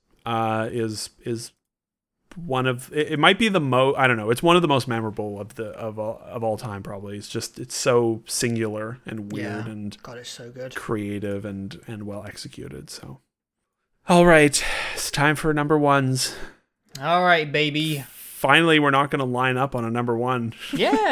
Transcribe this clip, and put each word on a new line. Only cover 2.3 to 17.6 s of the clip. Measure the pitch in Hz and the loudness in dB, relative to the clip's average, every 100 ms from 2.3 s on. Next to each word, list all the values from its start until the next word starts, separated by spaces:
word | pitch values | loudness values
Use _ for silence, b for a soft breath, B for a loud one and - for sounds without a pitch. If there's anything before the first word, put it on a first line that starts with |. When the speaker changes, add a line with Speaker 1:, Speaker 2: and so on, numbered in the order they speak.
| - | -14
Speaker 1:
one | 170 131 127 | -4 0 0
of, | 127 - | -2 -4
it, | 151 147 | -4 -2
it | 151 | 4
might | 160 196 | 4 4
be | 226 | 2
the | 190 | 2
mo-, | 139 127 135 139 | 2 4 4 4
I | 131 | 2
don't | 117 | 2
know, | 107 | 0
it's | 123 | 0
one | 170 175 | 4 4
of | |
the | 170 | 4
most | 139 127 | 2 0
memorable | 113 110 104 104 101 | -4 -4 -6 -8 -8
of | 104 - | -12 -10
the, | 107 | -12
of | - 110 110 | -10 -10 -8
all, | 107 - - | -8 -8 -10
of | 107 | -6
all | 113 107 | -4 -4
time, | 117 101 | -6 -10
probably. | 98 101 101 104 | -10 -12 -10 -12
It's | - | -10
just, | 117 - - | -8 -8 -10
it's | 127 - | -10 -4
so | 143 120 117 110 - | 2 4 4 0 -4
singular | - 123 117 110 107 110 123 - | -4 -2 -2 -2 -6 -10 -12 -12
and | 110 101 | -12 -10
weird | 107 104 107 110 | -8 -8 -8 -10
Speaker 2:
Yeah. | |
Speaker 1:
and | 107 104 - | -10 -12 -12
Speaker 2:
God, | - 120 | -16 -16
it's | - | -16
so | - 120 | -16 -16
good. | 127 127 - | -14 -14 -12
Speaker 1:
creative | - 113 101 101 101 101 104 | -6 -4 -4 -6 -6 -6 -8
and, | 98 98 85 - | -10 -10 -12 -14
and | 110 | -12
well | 104 101 101 | -12 -12 -14
executed, | - 131 - - 67 - | -14 -16 -14 -16 -14 -16
so. | - - 135 _ _ _ _ _ _ _ _ - | -16 -16 -20 _ _ _ _ _ _ _ _ 4
All | 175 175 | 6 8
right, | 160 147 - - B B | 8 8 4 -2 B B
it's | B - | B -6
time | - 147 147 | 0 0 2
for | 160 | 0
number | 151 147 156 | 0 2 4
ones. | 147 139 131 131 - - B B _ _ _ 139 | 4 4 2 0 -2 -8 B B _ _ _ -8
Speaker 2:
All | 143 175 | 0 4
right, | 180 170 151 | 6 4 4
baby. | 147 | 0